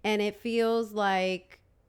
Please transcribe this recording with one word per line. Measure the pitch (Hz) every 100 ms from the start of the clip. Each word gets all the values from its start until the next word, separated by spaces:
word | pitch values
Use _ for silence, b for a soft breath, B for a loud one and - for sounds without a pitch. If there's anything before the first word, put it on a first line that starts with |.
and | 208 214
it | 208 202
feels | 240 226 226 233 220
like, | 208 196 190 185 185 - - _ _